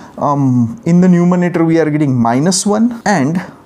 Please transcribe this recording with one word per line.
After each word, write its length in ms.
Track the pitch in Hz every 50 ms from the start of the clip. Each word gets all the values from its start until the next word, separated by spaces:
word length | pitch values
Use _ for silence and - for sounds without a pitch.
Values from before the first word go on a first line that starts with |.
| - - - -
um, 640 | - 147 143 143 139 131 123 123 117 113 117 - -
in 160 | 170 175 175
the 80 | 185 185
numerator 560 | 175 175 175 175 180 175 175 175 - 165 165
we 140 | 160 160 165
are 100 | 160 156
getting 260 | 147 151 156 135 131
minus 520 | 120 113 117 120 131 151 190 185 - -
one, 360 | 202 208 214 226 247 - - -
and 340 | 202 208 156 127 147 170 180 - - - - -